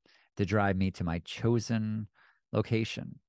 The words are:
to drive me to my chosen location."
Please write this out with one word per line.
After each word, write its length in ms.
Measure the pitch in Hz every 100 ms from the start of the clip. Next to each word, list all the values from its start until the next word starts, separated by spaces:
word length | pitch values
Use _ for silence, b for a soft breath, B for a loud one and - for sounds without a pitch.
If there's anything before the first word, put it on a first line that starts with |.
| _ b b -
to 80 | 92
drive 300 | 107 101 95
me 160 | 95
to 120 | -
my 160 | 85 85
chosen 880 | - - 117 120 110 113 110 110 107 b b b b
location." 680 | 110 - 110 110 - - -